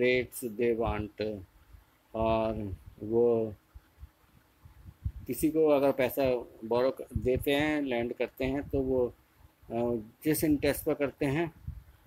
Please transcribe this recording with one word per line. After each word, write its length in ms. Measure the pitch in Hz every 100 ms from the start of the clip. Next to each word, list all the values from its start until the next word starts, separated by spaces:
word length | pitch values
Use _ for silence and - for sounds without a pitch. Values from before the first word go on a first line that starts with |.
rates 600 | 123 127 117 - 120 104
they 200 | 120 113
want, 600 | 110 104 104 - 107 104 87 _ _ - _ _ _
और 600 | 110 113 113 110 110 104 92 - -
वो 520 | 107 113 120 113 113 101 _ - - _ - _ _ _ _ _ - - - - - - -
किसी 240 | 120 156
को 180 | 156 156
अगर 240 | 139 139
पैसा 420 | 135 123 139 131 123 - -
बोरो 260 | 110 120 131
क-, 160 | - - 117
देते 320 | 123 131 143
हैं, 320 | 143 151 151
लेंड 300 | 139 117 120
करते 320 | - 117 -
हैं, 240 | 131 139 139
तो 120 | 139
वो, 260 | 131 131 120
अ, 960 | - _ _ - _ - 113 120 120 107 -
जिस 200 | 151 147
इंटरेस्ट 400 | 160 143 143 131
पर 100 | 156
करते 320 | 143 139 - 143
हैं, 280 | 143 165 - - - - -